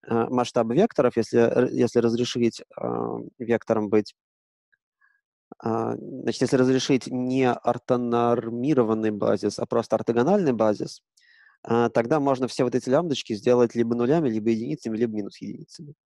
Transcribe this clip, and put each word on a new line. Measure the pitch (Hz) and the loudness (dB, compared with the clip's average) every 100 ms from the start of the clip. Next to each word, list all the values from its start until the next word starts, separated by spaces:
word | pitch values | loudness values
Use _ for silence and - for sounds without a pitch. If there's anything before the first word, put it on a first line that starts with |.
| - | -4
э, | 117 117 | -2 -2
масштаб | 127 123 - 113 | -2 -2 -2 0
векторов, | 123 220 - 123 117 | 2 0 2 0 0
если, | 110 120 | 0 2
э, | 117 - 127 | 4 2 0
если | 127 120 123 | 2 2 2
разрешить, | 117 117 123 127 117 - - - | 2 0 -2 0 -2 -2 -18 -10
э, | - 120 117 117 120 _ | -6 -4 -6 -8 -12 _
вектором | 113 113 - 110 107 | -4 -4 0 -2 2
быть, | 107 104 - _ _ _ _ _ _ _ _ _ _ _ _ _ - | 0 0 -12 _ _ _ _ _ _ _ _ _ _ _ _ _ -10
а, | 117 113 113 117 | -6 -4 -4 -6
значит, | - 131 120 113 | -10 -10 -8 -2
если | 127 135 | 0 2
разрешить | 127 131 - 135 - | 2 2 0 -2 -2
не | 127 127 131 131 | -6 -2 0 0
ортонормированный | - - 120 - 123 120 117 120 120 117 120 127 147 110 110 110 | 0 -2 -4 -2 -2 0 0 2 0 -2 -4 0 2 2 2 0
базис, | 104 113 107 104 - | 0 0 0 -2 -4
а | 120 | -2
просто | 117 113 113 | -2 0 -2
ортогональный | 113 117 131 208 165 | 0 2 4 2 2
базис, | 117 110 101 - - _ _ _ _ _ _ | 2 2 0 -6 -12 _ _ _ _ _ _
а, | - 117 117 | 0 2 4
тогда | 117 117 151 | 2 4 4
можно | 139 131 127 | 2 0 -2
все | - | 0
вот | 127 123 | 0 0
эти | 127 | 2
лямбдочки | 135 175 131 - | 0 2 -4 -4
сделать | 107 123 123 120 117 | -4 2 4 4 2
либо | 117 120 | 0 0
нулями, | 120 160 143 | 2 2 2
либо | 110 110 | 0 0
единицами, | 113 123 151 113 110 | -2 -2 -6 -6 -2
либо | 117 107 | -2 -2
минус | 98 - | -8 -10
единицами. | 107 - 156 - 151 147 | -12 -12 -16 -18 -20 -20